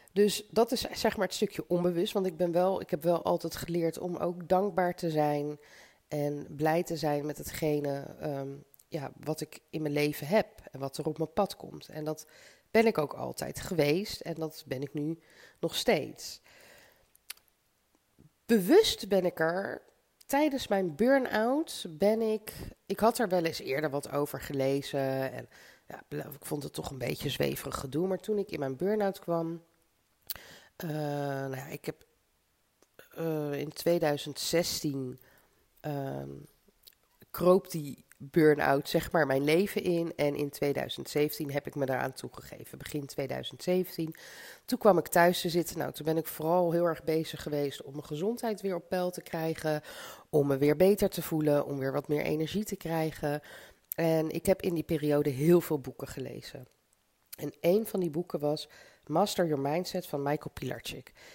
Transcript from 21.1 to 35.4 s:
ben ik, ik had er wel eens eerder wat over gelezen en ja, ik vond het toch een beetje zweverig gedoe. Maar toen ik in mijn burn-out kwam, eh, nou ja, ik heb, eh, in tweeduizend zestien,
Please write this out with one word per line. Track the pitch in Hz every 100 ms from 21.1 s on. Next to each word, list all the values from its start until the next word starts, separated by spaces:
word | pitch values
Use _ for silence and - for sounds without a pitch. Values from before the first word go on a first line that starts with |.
| 269 254 214 226 277 320 - 185
ben | 156 202 220
ik, | 226 220 220 - - - -
ik | 196
had | 220 233
er | 220
wel | 180
eens | 165 -
eerder | - 135 156
wat | 135 -
over | 143 147 135
gelezen | - 139 135 139 139 143 135 135 135
en | 123 117 - - - -
ja, | - -
ik | 147 147 139 -
vond | 151
het | 143
toch | - 160
een | 135
beetje | 123 151 143
zweverig | - 143 127 - 131
gedoe. | 135 143 185
Maar | 185
toen | - 208
ik | 196
in | 160
mijn | 139 131
burn-out | 185 214 196 190
kwam, | - 170 165 165 - _ _ _ _ _ - - - - - -
eh, | 170
nou | 151 147 143 143 139 135 131
ja, | 143
ik | 156 -
heb, | - _ _ _ _ _ _ _ _ _ _ - -
eh, | 165 156 147
in | 143 147
tweeduizend | - - 175 156 147 - 139
zestien, | - 165 175 - 156 139 131 127 _ _